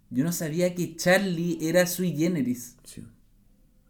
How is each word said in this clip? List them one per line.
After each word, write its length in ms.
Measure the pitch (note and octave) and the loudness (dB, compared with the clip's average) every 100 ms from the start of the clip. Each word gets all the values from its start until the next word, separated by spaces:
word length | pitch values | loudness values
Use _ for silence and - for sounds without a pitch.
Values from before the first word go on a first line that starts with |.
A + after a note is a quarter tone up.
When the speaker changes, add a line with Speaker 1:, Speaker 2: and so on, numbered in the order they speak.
| - | -6
Speaker 1:
Yo 140 | B2 | -2
no 80 | E3 | 0
sabía 420 | F3 D#3+ E3 F3+ | -2 -4 0 0
que 220 | F3 E3+ - | 0 -6 0
Charly 640 | F3+ G3 G3 E3 F3 D#3+ | 4 4 4 -2 -2 -2
era 240 | D#3+ F3+ F3+ | 2 2 2
Sui 300 | - F3+ D3 | 0 -2 0
Generis. 600 | E3+ F3 B2 B2 - - | 0 2 -2 -4 -8 -18
Speaker 2:
Sí. 220 | - - - - _ _ _ _ _ _ | -20 -18 -18 -20 _ _ _ _ _ _